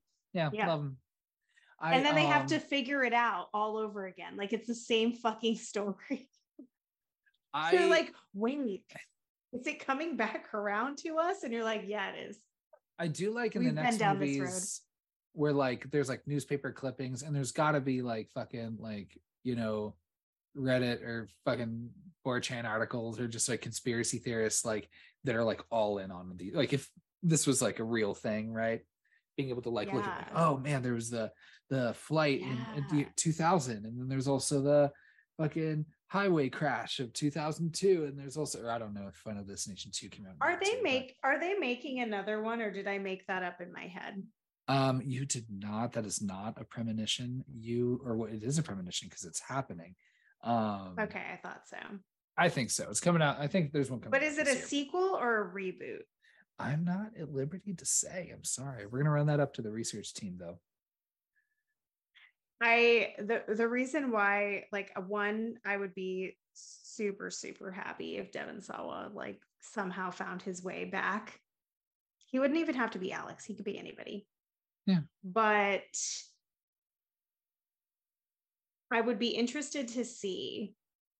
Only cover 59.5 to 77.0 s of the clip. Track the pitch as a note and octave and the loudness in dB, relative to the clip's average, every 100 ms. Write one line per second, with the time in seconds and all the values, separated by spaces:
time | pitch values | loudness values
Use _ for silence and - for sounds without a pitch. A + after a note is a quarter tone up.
59.5 | - A2 A2 A2+ G#2+ - - G2+ F2+ E2+ | 0 -6 -4 -4 -6 -8 -8 -8 -8 -10
60.5 | F2 _ _ _ _ _ _ _ _ _ | -14 _ _ _ _ _ _ _ _ _
61.5 | _ _ _ _ _ _ - - _ _ | _ _ _ _ _ _ -20 -20 _ _
62.5 | - A#3 A#3 A#3 A#3 - - G#3 A3+ - | 2 6 8 10 8 6 -2 0 0 2
63.5 | G#3+ A#3 B3 C4 D#4 C4+ A3 G3+ G3+ G3+ | 2 2 2 2 0 0 2 4 4 2
64.5 | G3 - G3+ G3 G#3 F#3 G#3 G3+ A3 A3+ | -2 -4 -6 -4 -6 -4 0 0 0 -4
65.5 | A3+ G3 G3+ G3 F#3+ F#3 F#3 F#3 - _ | -6 -4 -2 -4 -6 -4 -4 -6 -8 _
66.5 | - - - - - G3+ G3 F#3 - - | -20 -20 -20 -14 -4 -2 -2 -6 -8 -10
67.5 | - F#3+ F#3+ - - - - F#3 - - | -10 -10 -8 -8 -8 -6 -6 -6 -8 -8
68.5 | - - - - F2+ F#2 - - G3+ _ | -10 -10 -8 -8 -8 -8 -8 -10 -10 _
69.5 | _ - A3 F#3 F3+ F#3 F3+ F#3 F3+ G3 | _ -12 -6 -6 -4 -6 -6 -8 -8 -8
70.5 | F3+ F3+ F3 F3+ - F#3 G#3 - - _ | -8 -6 -6 -6 -2 0 -2 -6 -18 _
71.5 | _ _ _ _ _ _ _ _ B3+ C4+ | _ _ _ _ _ _ _ _ 2 4
72.5 | D#4+ D#4+ B3+ A3+ F#3+ F#3 D#3+ - D3 - | 2 2 0 0 -2 -6 -6 -8 -10 -12
73.5 | G3+ G3+ - D#3+ - - G#3 - _ _ | -8 -6 -6 -10 -12 -10 -10 -12 _ _
74.5 | _ _ _ - F3+ - _ F#3+ G3+ G#3+ | _ _ _ 4 4 2 _ -4 4 6
75.5 | G#3 G3+ F#3+ - - - - - _ _ | 6 6 2 -2 -6 -6 -6 -10 _ _
76.5 | _ _ _ _ _ | _ _ _ _ _